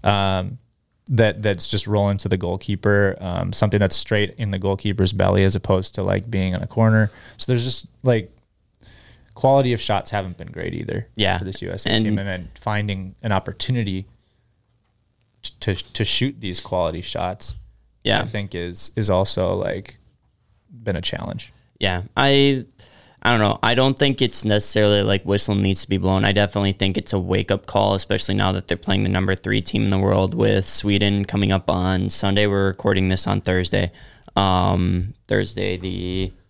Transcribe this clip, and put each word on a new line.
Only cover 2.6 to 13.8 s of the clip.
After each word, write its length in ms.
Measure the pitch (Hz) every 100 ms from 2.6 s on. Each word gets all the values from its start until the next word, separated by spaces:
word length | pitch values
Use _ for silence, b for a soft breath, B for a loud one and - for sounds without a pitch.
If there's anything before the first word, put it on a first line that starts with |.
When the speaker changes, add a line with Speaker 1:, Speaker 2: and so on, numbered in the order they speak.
| - 98 104 101 98 -
Speaker 1:
um, 320 | 92 90 90
something 260 | 95 107 104
that's 180 | 98 -
straight 380 | - 107 101 -
in 140 | 104
the 80 | 98
goalkeeper's 540 | 98 98 104 98 92
belly 320 | 101 95 95
as 100 | 98
opposed 400 | 98 - 95 95
to, 80 | -
like, 280 | 95 98 107
being 240 | 98 92
in 80 | 92
a 40 | -
corner. 440 | - 110 110 107 B B B
So 160 | -
there's 120 | 123
just, 220 | 123 - - _
like, 280 | 131 113 90 _ _ _ _ _ b b b b b
quality 380 | - 131 139 127
of 80 | 117
shots 300 | - 101 -
haven't 260 | 104 95 87
been 120 | 80
great 240 | 80 -
either 340 | 82 - - 113
Speaker 2:
Yeah. 240 | - 98 90
Speaker 1:
for 60 |
this 180 | 92 95
U 80 | 90
S 160 | 92 -
A 40 |
Speaker 2:
And 140 | 113
Speaker 1:
team, 140 | 107 104
and 80 | 98
then 220 | 92 87 -
finding 560 | - 104 104 95 95 -
an 100 | 113
opportunity 760 | 98 - - - 123